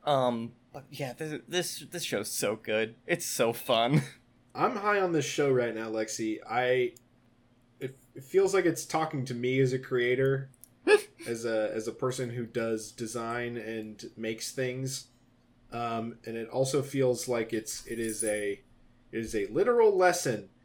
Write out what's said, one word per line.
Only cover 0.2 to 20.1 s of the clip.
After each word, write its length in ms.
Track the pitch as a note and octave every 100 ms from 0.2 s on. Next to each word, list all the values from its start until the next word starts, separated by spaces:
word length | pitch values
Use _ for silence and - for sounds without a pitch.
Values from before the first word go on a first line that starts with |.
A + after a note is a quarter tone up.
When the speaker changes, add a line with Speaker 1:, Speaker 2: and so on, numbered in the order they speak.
| B2+ A#2+ A#2 - _
Speaker 1:
but 120 | C#3 -
yeah, 240 | C#3 C#3
this, 280 | B2 D#3 D3+ -
this, 380 | E3+ F3 - D3+
this 120 | F2+
show's 280 | - A2 G#2
so 240 | - G#2+ G#2+
good. 400 | - A2 A2 A#2 -
It's 200 | - -
so 280 | - A2+
fun. 500 | A#2 - A#2 A#2+ D3 C3+ - _
<laughs> 260 | _ _ -
Speaker 2:
I'm 200 | F3+ A#3+
high 220 | G#3 G3+
on 120 | F#3
this 140 | D#3+ C3+
show 260 | - C#3+
right 240 | C3 A#2+ A2
now, 140 | A2+
Lexi. 500 | A2 A2 - A2 G#2+ -
I, 440 | A#2 B2+ B2+ B2 - _ _ _ _ _ _ _ _
it, 160 | C3 - _ -
it 80 |
feels 300 | C3 F#3 F#3+
like 120 | F#3+ F3
it's 200 | - -
talking 380 | D#3+ D#3 C#3+ B2+
to 100 | A#2+
me 240 | B2+ C3
as 140 | C3
a 60 | C3
creator, 680 | C3 B2+ B2 B2+ C3+ C3+ C3+ _ - _ -
Speaker 1:
<laughs> 400 | G#4 - _ -
Speaker 2:
as 180 | A#2 A#2
a, 260 | A2 G#2+
as 140 | A2+ A2
a 40 |
person 400 | - B2+ B2+ B2
who 140 | A#2+ A#2
does 460 | - A2+ A2 A2
design 680 | - A2+ A#2+ A2+ A#2+ A#2+ A#2+
and 460 | A2 A2+ A2 G#2+ A2 -
makes 340 | A2+ A2+ -
things. 560 | - B2+ B2+ C3 C3+ - _ _ _ _ _ _
Um, 460 | A#2 A#2+ A2+ A2+ A#2 -
and 100 | A2+
it 120 | A2+
also 320 | B2+ C3+ D3
feels 460 | C3 C#3 C3 A#2+ -
like 260 | A#2+ A2+
it's, 320 | A2+ A2 - -
it 140 | A#2
is 240 | A2+ G#2+
a, 380 | A2 G#2 G#2 G2+ _ - - _ _
it 80 | A2+
is 160 | A2+ A2
a 100 | G2
literal 480 | A#2+ G#3+ A#3+ A3 G3
lesson 540 | F3+